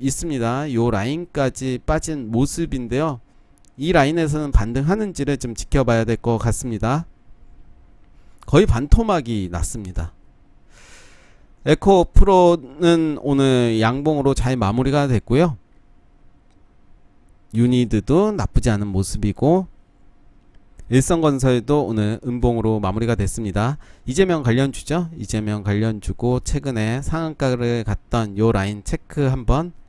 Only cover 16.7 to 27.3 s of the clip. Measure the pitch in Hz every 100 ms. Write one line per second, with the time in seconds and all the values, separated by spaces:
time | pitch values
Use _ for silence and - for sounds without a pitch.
16.7 | _ - - - _ _ - _ 113 120
17.7 | 123 117 107 - 151 214 208 202 - 120
18.7 | 104 104 95 95 - 104 95 139 180 185
19.7 | - _ _ - - - - _ - _
20.7 | - - 127 139 170 156 135 131 123 113
21.7 | 147 107 110 104 113 127 123 120 117 110
22.7 | 110 101 104 117 110 98 - 107 95 113
23.7 | 147 - - - 131 190 165 127 117 135
24.7 | 127 - 156 170 104 101 110 107 107 101
25.7 | 101 110 107 - 95 120 123 - 143 139
26.7 | 117 107 123 143 160 165